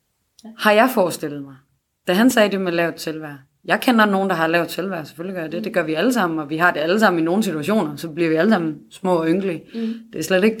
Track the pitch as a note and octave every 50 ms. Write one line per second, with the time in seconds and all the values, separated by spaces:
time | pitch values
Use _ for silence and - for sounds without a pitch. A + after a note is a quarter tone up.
0 | _ _ _ _ _ _ _ _ - A3 - - - G#3+ G#3 G#3+ A#3+ B3+ B3+ A3
1 | F#3 E3 D3 - - D3 C#3+ C#3+ C#3 C#3 C3+ C3 _ _ _ _ _ _ _ _
2 | - - F3+ G3 A3+ C4 A#3+ A#3+ G#3 G3+ F#3+ F#3+ F#3+ F3+ E3+ E3+ E3+ E3 E3 -
3 | - E3 D#3+ D#3 D#3 D3 C#3+ C3+ - _ _ _ - - F3 - - C4 A#3+ A3+
4 | G#3+ G#3 G3 F#3+ G3 G3 F3+ E3 D#3+ D#3+ E3 E3+ E3 E3 - - E3+ G3 F#3+ E3
5 | D3 - - D#3+ E3+ F#3+ F#3+ F3+ D#3+ D#3 D#3 F3 A3 - - F#3 E3 D#3 D#3 D#3
6 | F#3+ C4 B3 A#3 F#3 E3+ D#3+ D#3 D3+ C#3 D#3+ D#3 F3 F3+ - D3 D3+ E3 F#3 A3
7 | A3 G3 F3+ E3 D#3+ E3 F3 G#3+ - G3 D#3 D#3 D3 - G#3+ A3 E3+ D3 D3 C#3+
8 | - E3 D3 E3 E3+ E3 D#3+ D#3 E3+ A3 A3 F3+ E3 D#3+ D3 - - _ - -
9 | - F#3 F3+ E3 D#3+ D#3+ E3 G3 F#3+ F#3+ E3 D3+ - - - A3+ A3+ A3+ A#3 -
10 | - - - D#3 D#3+ - F#3+ F#3 G3 A3+ A3 A3